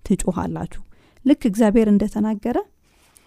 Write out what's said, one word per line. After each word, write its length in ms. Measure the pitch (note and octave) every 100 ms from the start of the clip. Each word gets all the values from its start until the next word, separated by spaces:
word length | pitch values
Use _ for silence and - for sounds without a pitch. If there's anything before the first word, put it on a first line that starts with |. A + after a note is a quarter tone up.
| -
ትጮኻላችሁ።» 760 | G3 - F3 E3+ D#3+ F3 - - - _ _ C4
ልክ 160 | D4 A#3+
እግዚአብሔር 420 | G3 A3 A3 G#3+
እንደተናገረ፣ 680 | G3+ G3+ G#3+ G#3+ G#3 A3+ C#4+ G#4 _ _ _ _ _